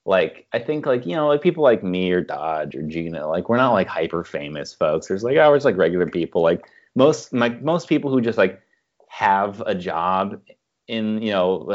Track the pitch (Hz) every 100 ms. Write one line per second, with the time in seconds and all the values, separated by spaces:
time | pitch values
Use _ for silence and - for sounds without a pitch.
0 | - 95 82 - _ 117 - 151 147 139
1 | 165 170 151 147 175 160 143 110 98 90
2 | 92 90 76 71 80 78 73 69 78 82
3 | 82 82 76 82 90 117 127 107 90 -
4 | 82 85 85 78 73 76 69 - 82 78
5 | - 95 113 147 151 143 135 92 85 87
6 | 85 87 82 90 82 85 - _ _ -
7 | 135 151 - 127 120 120 139 170 - 147
8 | 143 131 117 113 190 - _ _ _ _
9 | _ - 107 98 101 101 - 98 90 80
10 | 87 95 101 - _ _ _ _ - 113
11 | 107 107 110 98 90 92 80